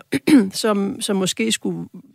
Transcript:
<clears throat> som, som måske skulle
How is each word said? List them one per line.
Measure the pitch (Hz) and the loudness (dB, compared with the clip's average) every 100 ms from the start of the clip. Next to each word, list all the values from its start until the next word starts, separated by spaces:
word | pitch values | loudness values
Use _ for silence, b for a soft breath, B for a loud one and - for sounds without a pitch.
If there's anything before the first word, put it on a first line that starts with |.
| - 277 - | -4 -4 4
<clears throat> | 294 190 | 4 4
som, | - 220 202 196 - | 0 -2 0 -2 -4
som | 214 196 | -4 -2
måske | 185 - 226 | -2 -2 -4
skulle | 214 196 170 170 180 - | -4 -4 -8 -10 -16 -20